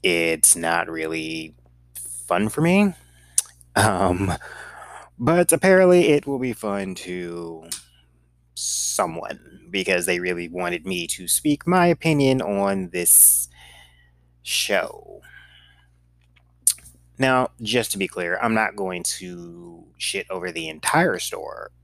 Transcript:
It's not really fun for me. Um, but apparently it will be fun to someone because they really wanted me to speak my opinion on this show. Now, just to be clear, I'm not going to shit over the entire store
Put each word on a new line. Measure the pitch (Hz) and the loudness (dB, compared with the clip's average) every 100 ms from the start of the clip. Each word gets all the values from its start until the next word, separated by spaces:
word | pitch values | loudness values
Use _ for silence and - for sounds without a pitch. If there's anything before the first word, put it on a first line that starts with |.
It's | 95 85 82 80 - - | 2 2 0 2 2 2
not | 82 85 - | 2 0 -2
really | - 80 80 160 - 80 - _ _ _ - - - - | -6 -6 -6 -6 -8 -10 -16 _ _ _ -16 -14 -14 -2
fun | 87 107 | 0 0
for | - | 0
me. | 165 190 202 175 - _ _ - - _ - - | 4 4 2 0 -18 _ _ -6 -6 _ -6 2
Um, | 107 92 92 90 95 80 - - - - - - - - | 2 4 2 2 0 -4 -8 -18 -18 -18 -20 -20 -20 -4
but | 120 170 175 | 2 4 4
apparently | 165 190 190 185 180 165 | 4 6 8 8 8 6
it | 147 139 | 4 2
will | 135 | -4
be | 127 | -4
fun | 110 107 101 95 90 | -4 -4 -4 -4 -8
to | 87 90 87 85 85 82 - - - _ _ _ _ _ _ - | -8 -8 -8 -8 -10 -14 -12 -12 -12 _ _ _ _ _ _ -10
someone | - - - - 90 82 - - - - - | -6 -4 -4 -2 -4 -4 -10 -12 -16 -20 -8
because | 95 92 90 90 | -4 0 0 2
they | 87 | -2
really | 90 87 87 | -2 -4 -6
wanted | 90 87 87 82 | -6 -4 -4 -4
me | 90 82 | -6 -6
to | - 87 | -8 -4
speak | - 151 147 - | -2 0 0 2
my | 185 175 | 4 4
opinion | 165 165 151 135 131 | 4 2 4 4 2
on | 92 98 98 98 92 | 0 0 0 0 -4
this | 87 87 - - - - - - - - _ _ _ _ _ | -2 2 6 6 4 -4 -14 -20 -20 -20 _ _ _ _ _
show. | - - - 98 - - 50 - - - - - _ _ _ _ _ _ _ _ _ _ - - - _ _ - | -6 -4 0 0 -2 -10 -20 -20 -20 -20 -20 -20 _ _ _ _ _ _ _ _ _ _ -4 -4 -12 _ _ -2
Now, | 135 131 127 _ | 2 4 2 _
just | 107 120 110 | -2 0 0
to | 98 | -4
be | 92 | -4
clear, | - 87 90 | -4 -4 -2
I'm | 117 110 | 0 0
not | 110 - | 0 -2
going | 95 90 | -6 -4
to | - - 92 90 85 85 87 - - _ | -6 -8 -10 -12 -14 -16 -18 -20 -20 _
shit | - 98 - | -6 -6 -6
over | 95 90 | -6 -6
the | 165 160 | -8 -10
entire | 160 - 156 175 113 | -6 0 2 2 0
store | - - - - - _ | -6 -8 -10 -12 -16 _